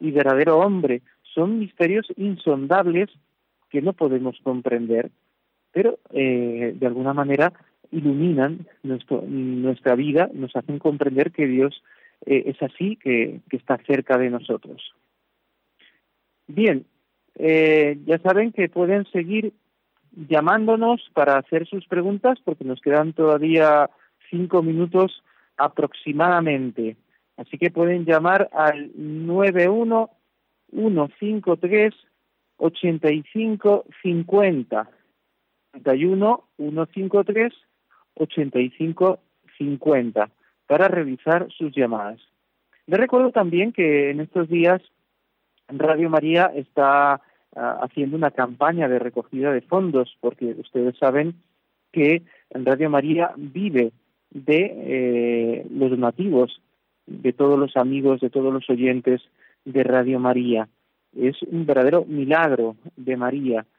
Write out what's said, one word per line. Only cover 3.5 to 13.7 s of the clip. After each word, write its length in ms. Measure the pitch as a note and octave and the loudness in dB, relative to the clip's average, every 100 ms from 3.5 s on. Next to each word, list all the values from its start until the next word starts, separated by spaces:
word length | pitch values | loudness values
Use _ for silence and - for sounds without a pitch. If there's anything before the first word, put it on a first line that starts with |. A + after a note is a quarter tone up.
| _ _ | _ _
que 100 | C#3+ | -4
no 120 | D#3 | -2
podemos 440 | F3+ D3+ C3 B2+ B2 | 0 0 0 -4 -6
comprender, 680 | C3 B2+ B2 A#2+ A#2 A#2 B2 _ _ _ _ _ _ | -6 -6 -2 -2 0 -2 -2 _ _ _ _ _ _
pero, 280 | F3 A3+ - _ | -2 0 -2 _
eh, 640 | C#3 C3 B2 A#2+ A#2 A#2+ | -2 0 0 -2 -4 -6
de 120 | - B2+ | -2 -4
alguna 280 | A#2+ C3 | -2 -2
manera 380 | C#3+ C#3 C#3 E3 - _ _ _ | -2 0 2 0 -2 _ _ _
iluminan 760 | D#3+ D3 C#3 E3+ D3 C#3 F3 E3+ _ | -4 -2 0 0 2 0 -4 -14 _
nuestro, 400 | C3 B2+ - B2+ G2 | -10 -10 -6 -6 -6
nuestra 680 | C3+ B2+ B2+ B2+ B2 C3+ | -6 -6 -4 -4 -2 0
vida, 340 | B2 D3 D3 F#3 | 0 0 0 0
nos 200 | D3 C3 B2+ | -4 -8 -8
hacen 220 | C3 C#3+ | -8 -4
comprender 520 | D#3 D3 C#3+ C3 E3 | -2 0 0 0 -2
que 160 | E3+ C#3+ | 0 0
Dios, 360 | B2+ C#3 - _ _ _ _ - | 2 0 -2 _ _ _ _ -2
eh, 160 | C3+ C#3 | 0 0
es 120 | C3+ | -4
así, 340 | C3+ - F#3+ G#3+ | -8 -6 -6 -4
que, 440 | C3+ A#2+ A2+ - - | -2 0 -2 -6 -10
que 80 | C3 | -8
está 220 | - | -4